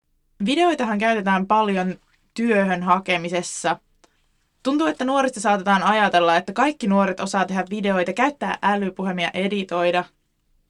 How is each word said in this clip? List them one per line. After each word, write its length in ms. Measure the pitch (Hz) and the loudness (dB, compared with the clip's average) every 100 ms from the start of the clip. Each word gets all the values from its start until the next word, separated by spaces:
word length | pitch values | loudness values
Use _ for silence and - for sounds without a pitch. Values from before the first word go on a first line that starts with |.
| _ _ _ - 202 | _ _ _ -6 -2
Videoitahan 540 | 294 349 302 226 208 | 2 2 2 -2 0
käytetään 480 | 226 220 196 190 190 | 0 0 0 0 2
paljon 480 | 214 214 196 180 170 _ _ _ | 2 2 0 -2 -6 _ _ _
työhön 500 | - 233 202 196 175 | -4 0 2 2 0
hakemisessa. 960 | 180 185 190 175 170 180 175 - 165 175 _ _ _ _ _ _ _ _ 262 | 0 0 0 -2 -2 -4 -4 -4 -4 -4 _ _ _ _ _ _ _ _ -2
Tuntuu, 220 | 294 320 | 0 0
että 180 | 302 262 | 0 0
nuorista 340 | 277 262 214 | 0 0 -2
saatetaan 440 | 214 208 190 190 | 0 0 2 2
ajatella, 540 | 180 214 196 175 170 170 | 2 2 2 4 4 2
että 160 | 180 | 0
kaikki 340 | 196 285 302 202 | 0 0 0 2
nuoret 320 | 196 190 185 | 2 2 -2
osaa 260 | 190 196 185 | -4 -2 0
tehdä 200 | 190 185 | -2 -4
videoita, 440 | 214 202 190 180 | -4 -2 0 0
käyttää 440 | 208 277 285 196 - | 0 -2 -2 -6 -2
älypuhelimia, 680 | 196 202 196 185 190 180 170 | 0 0 -2 -4 -4 -4 -4
editoida. 680 | - 196 202 185 175 175 175 - _ _ _ _ _ | -2 -2 -4 -4 0 0 0 -2 _ _ _ _ _